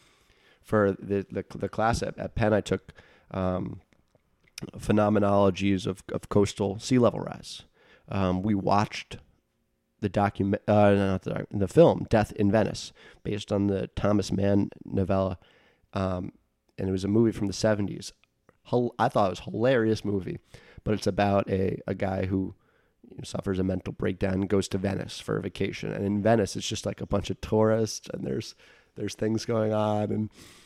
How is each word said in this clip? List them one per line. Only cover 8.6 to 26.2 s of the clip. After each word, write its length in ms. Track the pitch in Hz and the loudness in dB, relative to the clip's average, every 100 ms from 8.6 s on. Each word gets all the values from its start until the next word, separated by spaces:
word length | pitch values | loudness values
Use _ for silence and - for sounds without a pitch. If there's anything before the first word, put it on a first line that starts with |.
| 92 98 - - - - - _ _ _ _ _ _ _ | 2 2 2 -4 -14 -18 -20 _ _ _ _ _ _ _
the 80 | 104 | -2
document-, 540 | 101 101 - 98 101 - | 0 0 0 -2 0 4
uh, 260 | 104 104 | 6 6
not 280 | 101 98 95 | 6 2 -2
the 80 | - | -4
doc-, 160 | - 98 | -6 -6
the 160 | 104 95 | -4 2
film 400 | - 165 98 - | 6 6 6 2
Death 220 | 110 104 | 2 2
in 200 | - 101 | 0 2
Venice, 400 | 110 98 - - - - - | 2 2 -2 -12 -18 -20 -12
based 260 | - 101 - | -6 -6 -4
on 160 | 104 101 | -2 0
the 220 | 98 - - | -2 -4 -2
Thomas 340 | 101 104 95 | 0 2 0
Mann 400 | 95 98 101 - - | 0 2 2 0 -6
novella. 540 | - - 92 95 95 92 _ _ _ _ _ | -6 -2 0 0 0 -4 _ _ _ _ _
Um, 400 | 98 95 90 - - _ _ _ - | -4 -4 -4 -8 -12 _ _ _ -6
and 100 | 95 | -2
it 40 | |
was 120 | 95 | -2
a 40 | 98 | 2
movie 240 | 107 113 | 4 2
from 140 | 101 101 | 2 -4
the 60 | |
seventies. 600 | 95 110 104 101 - - - _ _ _ _ - | 0 0 0 -2 -6 -12 -18 _ _ _ _ -4
Hil-, 240 | 123 120 - | -2 0 0
I 100 | 117 | 0
thought 160 | 123 98 | 2 2
it 40 | |
was 100 | 92 | 0
a 100 | - | -8
hilarious 520 | 98 120 131 110 107 | -2 2 4 2 0
movie, 360 | 104 101 85 - - - - - | -2 -4 -4 -10 -14 -20 -20 -10
but 120 | - | -4
it's 120 | 104 - | -2 0
about 400 | 95 101 101 - | 0 2 2 2
a, 280 | 95 95 - - | 0 0 -2 -6
a 80 | |
guy 300 | 101 98 95 | -4 -2 -2
who, 300 | 95 95 95 - _ _ _ _ - | -2 -2 -2 -8 _ _ _ _ -20
you 100 | - | -16
know, 40 | |
suffers 340 | - - - 92 | -10 -6 -4 -2
a 40 | |
mental 280 | 92 92 101 | 0 -2 -6
breakdown 400 | - 101 92 98 | -4 -4 -2 -2
and 140 | 95 98 | 0 2
goes 180 | 101 95 | 0 0
to 100 | 95 | -2
Venice 420 | 95 98 - - | -2 -4 -6 -10
for 160 | - 104 | -4 -4
a 60 | |
vacation. 500 | 101 - 101 - 104 | -4 -4 -6 -6 -8
And 140 | 101 101 | -4 -2
in 160 | 104 | 0